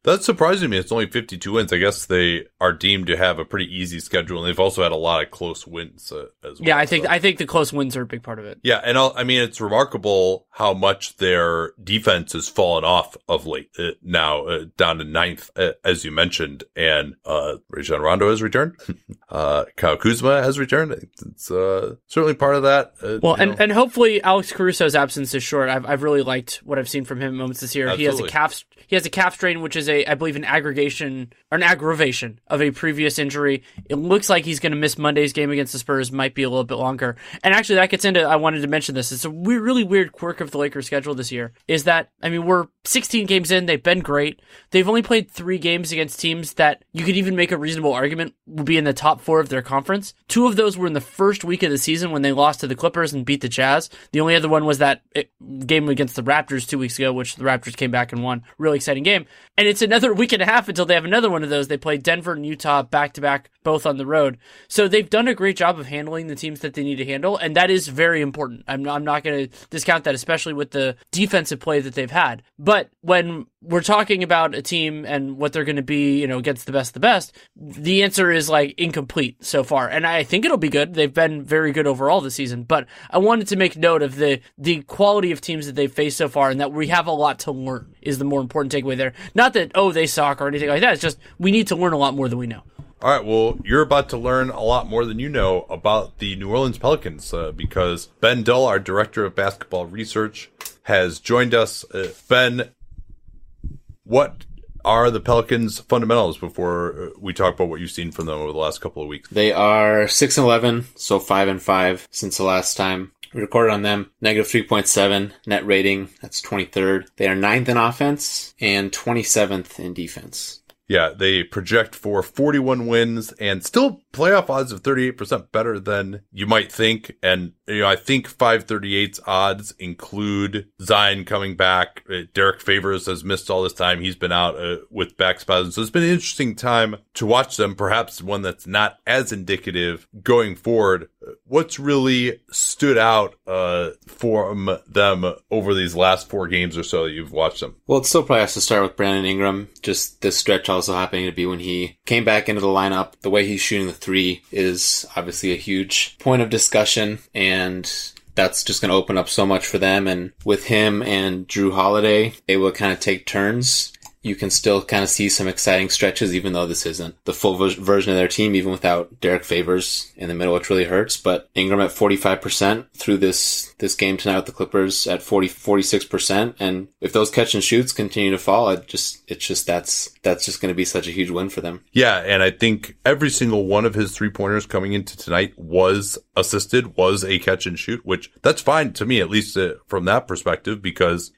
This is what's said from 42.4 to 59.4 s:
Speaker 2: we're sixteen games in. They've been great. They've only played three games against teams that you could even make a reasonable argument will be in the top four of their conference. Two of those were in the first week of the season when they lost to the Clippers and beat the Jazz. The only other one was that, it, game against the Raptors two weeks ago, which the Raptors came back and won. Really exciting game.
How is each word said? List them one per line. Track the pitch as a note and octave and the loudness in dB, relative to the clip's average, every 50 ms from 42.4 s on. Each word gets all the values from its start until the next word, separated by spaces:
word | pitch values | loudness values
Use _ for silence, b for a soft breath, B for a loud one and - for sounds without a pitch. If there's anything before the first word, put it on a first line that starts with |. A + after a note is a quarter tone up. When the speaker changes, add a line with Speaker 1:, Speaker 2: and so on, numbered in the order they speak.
| E3+ | 2
Speaker 2:
we're | F3 F#3 F3+ E3+ - _ _ - | 2 2 2 2 -2 _ _ -6
sixteen | - - C4 A#3+ - - A3+ G3+ | -2 -2 -2 0 0 -2 -2 0
games | F#3 G3 F#3 F3 D#3 | 2 0 0 2 2
in. | F#3 F#3 F3+ | 0 0 2
They've | E3+ D#3+ C#3 | 0 -2 0
been | - E3+ F3+ F#3 | 2 2 2 2
great. | - - C#3+ C#3+ D3 D3+ - _ b b b b b b | 0 -2 -2 0 0 -2 -4 _ b b b b b b
They've | - F#3 F3+ G3 | 2 2 4 4
only | A3 A#3 | 2 0
played | - - A#3+ A3+ G#3 - | 2 2 2 0 0 -2
three | - - F3 F3+ F#3 E3+ | -12 -12 -6 -4 -4 -2
games | D3 E3+ E3+ F3 F3 D#3 | 0 0 -2 -2 -2 -4
against | E3 D#3+ D#3 D3 - - | -4 -4 -4 -4 -6 -4
teams | - E3 D#3+ E3+ D#3+ - - | -4 -4 -2 -4 -6 -8 0
that | - D#3+ D3 C#3+ - _ _ | 4 4 4 4 2 _ _
you | - D#3+ E3 | -8 -4 0
could | F3+ F#3 G3 | 0 2 2
even | F#3+ F#3+ F#3 | 2 0 2
make | F3+ F3 E3+ | 0 2 0
a | F3+ D3+ | 0 -4
reasonable | D3 D#3 D#3+ D#3+ D#3 D3 B2+ | -4 -4 -4 0 0 0 2
argument | B2 C3+ C#3+ D#3+ E3 E3 - _ _ _ | 2 0 -2 -2 -4 -6 -8 _ _ _
will | - - D3+ C#3+ | -14 -8 -6 -2
be | C#3+ E3 D#3+ | 2 2 2
in | D3+ | 2
the | C#3+ C3+ | 0 -2
top | - D3 D3+ D3+ B2 - | 0 2 0 0 0 0
four | - D#3+ D#3+ | 0 2 2
of | D3+ C#3 | 2 0
their | B2+ C3 | -2 -6
conference. | B2 B2+ C3+ C3+ C#3 - F#3+ G3+ G3 - - _ _ - | -4 -2 -4 -4 -2 -2 -4 -4 -4 -10 -18 _ _ -2
Two | - A#3 B3 B3 | 2 4 4 4
of | G3+ G3 | 4 4
those | A3 G#3 F#3 F3+ | 2 2 2 0
were | F3+ | -4
in | E3+ | -2
the | D3+ C#3+ | -2 -4
first | B2 - - - G3 G3+ G3+ G3+ - | -6 -6 -2 2 2 2 2 0 -2
week | F3 F3 F3+ F#3 | -4 -2 0 0
of | D#3+ | 0
the | C#3+ C3+ | 0 0
season | - - D#3+ E3 F3+ E3+ | 0 0 -2 -2 -2 -2
when | D#3 C#3+ C#3 | -2 0 0
they | C#3 C3+ | 0 2
lost | C3+ C#3+ D3+ D3 - | 4 4 4 2 0
to | - B2+ | -4 -6
the | C3 | -6
Clippers | B2 E3 E3+ - E3+ E3 D3 C#3+ | -2 -2 -2 0 0 -2 -2 -2
and | C3+ B2 | -6 -2
beat | C3 C#3+ C#3 | -2 -2 -2
the | - A#2+ | -2 -4
Jazz. | A#2 C3 C3 C3 C#3 D#3+ - - B B B B | -2 0 2 4 4 2 0 -4 B B B B
The | - D3+ | -2 0
only | D#3 E3 E3 | 2 4 4
other | E3 D#3 D#3 | 4 4 4
one | D#3 D3+ D3+ | 2 2 4
was | D3+ D3 C#3 | 2 2 4
that, | D3 C#3 C3+ - _ _ - | 4 2 2 0 _ _ -6
it, | D#3 - _ _ _ - - C3+ C3 C3 | -6 -6 _ _ _ -18 -14 -12 -10 0
game | A#2+ D#3 D#3 D3+ D3 | 2 2 2 2 2
against | C#3 C3 C#3+ A#2+ - C#3 | 0 0 0 -4 -4 -6
the | A#2 | 0
Raptors | C3+ C#3+ D3+ D3 - C#3 C3 A#2+ - | 2 2 2 2 -2 -6 -6 -4 -4
two | D3+ C3+ | -4 -4
weeks | C3 A#2+ A#2+ - | -4 -4 -4 -2
ago, | C3+ C3 B2+ | -2 -2 -2
which | B2+ B2 - - - | -2 -6 -8 -8 -4
the | B2+ | -2
Raptors | C3 B2+ B2 - A#2 A2+ - | 0 0 0 -2 -8 -8 -4
came | C3+ B2 | -4 -2
back | A#2+ B2 A#2+ A#2+ | 0 -2 -2 -2
and | A#2+ A#2+ | -4 -6
won. | B2 B2+ B2 A#2+ b b b b | -4 -4 -4 -6 b b b b
Really | D#3 D#3 D3 | 0 0 0
exciting | C#3 - D#3 C#3 C3+ C#3+ | 0 0 -2 -2 0 2
game. | F#3+ G3+ F3+ D#3 b b b | 2 2 2 0 b b b